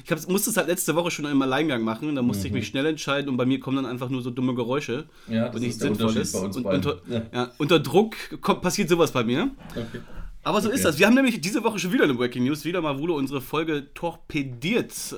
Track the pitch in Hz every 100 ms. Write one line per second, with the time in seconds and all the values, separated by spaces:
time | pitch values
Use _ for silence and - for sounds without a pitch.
0 | - 156 135 190 214 214 156 175 - 156
1 | 175 156 147 139 135 135 160 123 110 113
2 | 151 143 120 101 92 120 110 135 151 156
3 | - 143 139 123 127 131 139 135 127 123
4 | 127 131 123 123 127 123 117 139 - 123
5 | 160 - - 113 120 113 120 113 123 104
6 | 113 110 95 104 98 98 101 92 95 -
7 | - 117 110 123 123 - 147 165 131 160
8 | 220 - - 151 - 185 180 - 170 170
9 | 147 131 117 127 269 - - 120 110 117
10 | - - - - 143 196 214 240 185 139
11 | 196 254 262 180 160 247 226 208 175 233
12 | 170 120 123 123 123 151 156 180 156 135
13 | 165 151 135 139 - 147 165 151 139 -
14 | 170 165 - 156 135 120 147 226 123 -
15 | -